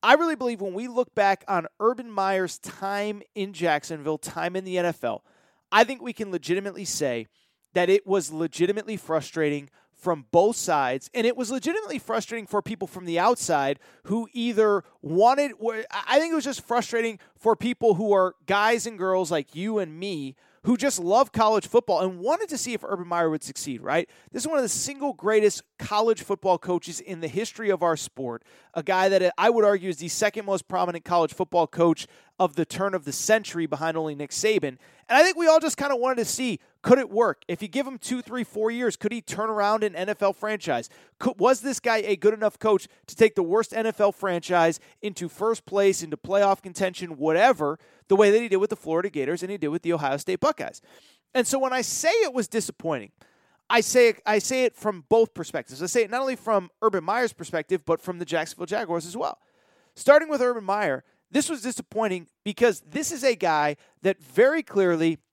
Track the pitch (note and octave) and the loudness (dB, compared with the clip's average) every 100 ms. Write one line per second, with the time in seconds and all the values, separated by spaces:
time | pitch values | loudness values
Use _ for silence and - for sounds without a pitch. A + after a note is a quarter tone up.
0 | G3+ D4 E4+ D4+ B3 A3+ G3 F#3 B3 A#3+ | 6 6 6 0 -2 -4 -6 -6 -6 -4
1 | B3 - G3+ G3 - F#3 D#3+ _ G#3+ B3 | -2 2 2 2 -2 -4 -4 _ 0 0
2 | A#3 G#3 F#3+ F#3+ F3+ - - - G3 G3+ | -6 -2 0 0 -2 -6 -16 -8 -6 -4
3 | G#3 G#3 - G#3+ G3 E3+ E3+ D3 - D#3+ | -6 -8 -12 -10 -10 -2 0 0 -2 -8
4 | C#3+ D#3 - - E3 F#3 F#3+ F3+ F3 D#3 | -4 -6 -6 -6 -6 -6 -4 -2 -2 -2
5 | A#2+ G#2 _ _ _ _ _ G3+ A#3+ C4 | -6 -6 _ _ _ _ _ 4 4 0
6 | A#3+ - G#3 F3+ C#3 F#3 G3 F#3 F#3+ - | -10 -8 -6 -8 -4 -4 -4 -10 -10 -4
7 | C#3+ A#2+ A#2 _ _ _ _ F#3 F3 G3+ | -4 -4 -8 _ _ _ _ 0 4 2
8 | F#3+ G3 D3 D#3 E3 C#3 F3 G3+ G#3+ G#3 | 2 -2 -2 -6 -6 -2 -2 -2 -6 -10
9 | - D#3+ C#3+ E3 D3+ D3 C#3+ _ _ _ | -4 -4 -4 -4 -2 -2 -10 _ _ _
10 | F3+ D#3+ A#2 E3+ G3+ A#3 - D#3 C3 C3+ | -4 -4 2 4 4 2 0 0 2 -2
11 | - B3 A3+ A#3+ A3+ C4 D4 F#4+ G#4+ C#4 | -6 -2 -2 -2 -4 -4 -4 -4 -6 -10
12 | - A3 - A3+ G3+ G#3 - A3 F#3 F#3 | -4 -6 -4 -10 -4 -4 -4 -10 -10 -10
13 | F3 E3+ F#3+ A#3+ - D3+ C#3 C#3+ _ _ | -4 2 2 2 0 0 0 -4 _ _
14 | - A3 A3+ B3 A#3 G#3+ G#3+ G3+ - _ | -4 -4 -4 -4 -2 2 4 2 -2 _
15 | D3 E3+ A3+ C4+ C#4+ A3 A3 A3 A3 G3+ | -4 4 4 4 0 -2 -6 -6 -8 -10
16 | - C4 E4 D#4+ B3+ C4 - A#3+ - A#3 | 0 2 2 -2 -4 -8 -4 -4 -2 -4
17 | A3+ G3+ _ _ A3 G#3+ A3+ B3 A3+ F3+ | -4 -6 _ _ 0 2 0 0 2 2
18 | G#3+ G3+ F#3 - - G3+ G#3+ A#3 G3+ G#3 | 4 4 2 -2 -2 2 2 2 -2 -6
19 | F#3 F#3 F3 E3 C3+ D3+ G3+ G#3+ F3 D#3 | 0 0 0 -2 -4 -8 -4 -4 -4 -8
20 | G3 E3 C3+ C3 _ _ - A#3 C#4 - | -8 -6 -8 -14 _ _ -2 0 0 -2
21 | F3 G#3+ C4+ G#3+ A3 A3 - A#3+ A#3+ E3+ | 2 2 2 2 2 2 2 0 2 0
22 | F#3+ F#3 G3+ E4+ G#4+ C#4+ B3 A3+ - F#3+ | 0 -4 -2 -2 -2 -8 -6 -8 -6 -8
23 | F3 F3 E3 D#3 - - D3+ A#2+ - D#3 | -4 0 0 -2 -8 -12 -10 -8 -2 -2
24 | - _ _ - D4+ D#4 A#3+ - - C#4 | -2 _ _ -8 -4 -2 -2 -4 -6 -4
25 | C#4+ G#3 F#3+ G#3+ G#3+ - _ _ - G#3 | -6 -4 -2 2 2 0 _ _ -4 0
26 | A3+ A3 - G3+ F#3+ F3 - F3 E3+ E3 | 2 0 -2 -4 0 0 0 -4 -4 -14
27 | - F3 E3 D3+ A3+ - A3 F#3 F3 D#3+ | -12 -10 -6 -6 -6 -4 -2 0 0 -2
28 | - - B2+ A#2 _ _ _ - D#3+ F#3 | -6 -10 -10 -10 _ _ _ -8 -2 2
29 | F#3+ F#3+ F3+ - G#3 A#3 G#3 G3+ F#3 D3 | 4 4 2 2 2 4 4 2 -2 -6
30 | E3+ - G#3 G#3+ G3+ F#3+ - F#3 F3+ E3+ | -6 -2 -2 -2 -4 -4 -2 -2 -2 -4
31 | - F3 D#3+ - F#3 F3 D#3+ - E3+ D#3+ | 0 2 2 -2 -2 0 0 2 2 2
32 | - _ _ _ F#3 D3+ D#3+ - G3 F#3 | -4 _ _ _ -2 0 -6 -2 -2 -2
33 | C#3+ C3 - A3 G3+ F3 D#3+ C#3+ D#3+ D#3+ | -6 -8 0 0 0 -6 -4 -4 -4 -4
34 | D#3 C#3+ D3 - G#3+ A3 D3 B2+ _ _ | -6 -8 -10 -2 0 0 -2 -8 _ _
35 | - C4 F4 E4+ E4 D#4+ D#4 - C#4+ C4 | 2 4 4 4 6 6 4 -4 -2 0
36 | B3 B3+ A3 - B3+ F3 _ _ - B3+ | 0 0 -2 -2 -4 -4 _ _ 4 4
37 | A#3 G3+ A3 - - F3 G#3 B3+ C4+ B3+ | 4 0 0 0 -8 -8 -6 -6 -6 -8
38 | - B3 A#3+ B3 A#3 G#3 A3 A#3 B3 - | -8 -8 -6 -8 -6 -4 -4 -2 -4 -2
39 | G#3 A#3 - F3+ A3 G#3+ G3+ A3 G#3+ E3 | -6 -6 -10 -6 -4 0 0 2 -2 -4
40 | F#3+ G#3 G3+ G3 G#3+ G#3+ E3 B2 - - | -6 0 -2 -2 -6 -6 -2 -4 -4 -18
41 | _ _ A#3+ A3 A#3+ C4 B3+ A#3+ A#3+ A3 | _ _ -4 2 2 2 0 -4 -2 -2
42 | G3+ G3 G3+ G#3+ G#3+ - A3 G3 - _ | 0 2 2 2 -2 -2 0 0 -2 _
43 | - - A3 G3 E3+ G#3 A3 A3+ A3+ - | -20 4 4 4 0 0 0 -2 -2 2
44 | G3+ - G3 F3 - F3 E3 D#3+ _ _ | 0 2 -2 -2 0 4 4 0 _ _
45 | G#3 F#3 F3 - G#3+ A3+ - G3 G3 F#3+ | -10 -8 -10 -4 -2 -2 -2 2 2 2
46 | E3 D3+ - G3 G3+ G3 F#3+ F3 F#3+ F3+ | -4 -10 -2 2 2 0 -4 -4 -4 -4
47 | F3+ D3+ D#3 E3 A#3 A3 D3 D#3+ _ _ | -12 -4 0 4 4 4 -2 -4 _ _
48 | _ G3 G#3 G#3+ A#3 F#3 G#3+ G#3+ D#3+ D#3+ | _ 6 6 6 2 0 0 -4 -2 -2
49 | G3 D3+ C3 E3+ F#3 G3+ D#3 E3 E3 E3+ | -2 -4 -4 -4 -6 -6 -4 -4 -2 -2
50 | C#3+ C#3+ - F#3 C#4+ D4+ - - _ - | -2 -4 -4 -2 -2 -2 -8 -12 _ -20
51 | _ _ _ C4 A#3 C4+ C4 B3+ A#3 - | _ _ _ -2 0 0 0 -2 -4 0
52 | D#4 A4+ F#4+ B3+ G#3 A3+ - - E3 C#3 | 2 2 2 0 -2 -4 -6 -8 -4 -4
53 | G2+ _ _ _ _ _ _ A#3 A3+ B3+ | -6 _ _ _ _ _ _ 0 4 6
54 | A#3+ A3 - G#3+ - C4 B3 - G#3+ F#3 | 6 4 0 0 0 0 0 0 -6 -6
55 | D3 A3+ A3+ - E3 D#3 A#2+ C3 F3 B3 | 2 4 4 -2 -8 -8 -10 -8 -2 0
56 | G#3 A#3+ C4+ C4 A3 G#3 F3+ _ A3 G3 | 0 -2 -4 -4 0 0 0 _ 0 0
57 | E3 A3+ A#3+ - E3 E3 - F#3 - E3 | -2 -2 -2 -6 -6 -6 -2 -4 0 -2
58 | - F3 F3 E3 D#3 - E3+ G#3 G3 E3+ | -2 -10 -4 -4 -4 -10 -8 -6 -4 -6
59 | E3 G3+ - - _ _ _ _ _ - | -6 -8 -8 -8 _ _ _ _ _ -4
60 | - D4 D#4+ C#4+ B3 A#3+ F#3+ G3+ F#3+ C3 | 6 6 6 0 0 -2 -4 -2 -2 -2
61 | _ _ _ A3+ D4+ D4 A3 - - G#3 | _ _ _ -2 -2 -6 -8 -8 -8 -4
62 | A3 F#3 E3 _ G#3 - A#3 F#3 _ G3 | -2 -4 -8 _ -10 2 2 2 _ -8
63 | D#4 D4+ C4 A3 F3+ D#3 D3+ D3 _ _ | -6 -2 -2 0 0 2 0 -2 _ _
64 | F3+ F#3+ D3 - B3+ D#4+ - G3+ F#3 E3 | -2 -2 -4 4 4 4 -2 2 2 4
65 | E3 D#3 _ | 2 0 _